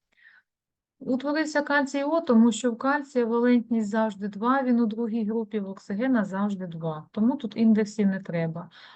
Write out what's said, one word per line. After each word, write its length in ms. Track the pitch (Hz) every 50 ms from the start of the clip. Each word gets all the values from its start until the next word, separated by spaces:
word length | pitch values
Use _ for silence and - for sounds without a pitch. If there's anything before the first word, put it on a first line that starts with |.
| _ _ _ _ _ - _ _ _ _ _ _ _ _ _ _ _ _ _ _
Утворився 640 | 269 - 262 254 262 294 294 320 311 302 - 294
кальцій 420 | 294 - 285 285 269 269 - 277 277
О, 180 | 294 330 330
тому 300 | 330 262 240 220 233 240
що 200 | 226 - - 247
в 60 | 220
кальція 480 | 226 262 269 285 294 277 - - 247 233
валентність 640 | 220 233 233 240 247 247 240 233 - 240 226 214 196
завжди 380 | 214 220 220 220 196 190 208
два, 360 | 208 208 196 220 247 262 277 262
він 160 | 254 240 233
у 60 | 240
другій 400 | 214 214 226 233 214 220 233 214
групі, 340 | 202 226 226 220 208 220 208
в 100 | 196 190
оксигена 560 | 196 - - - 202 202 254 262 254 220 190
завжди 420 | 170 190 196 208 208 196 180 185
два. 400 | 170 165 160 165 160 156 151 - -
Тому 240 | - 214 214 240 285
тут 220 | 285 - 214 -
індексів 500 | - 233 226 220 214 214 208 - - 202
не 120 | 196 190 190
треба. 500 | 190 - 170 165 165 165 160 165 175 - - - - - -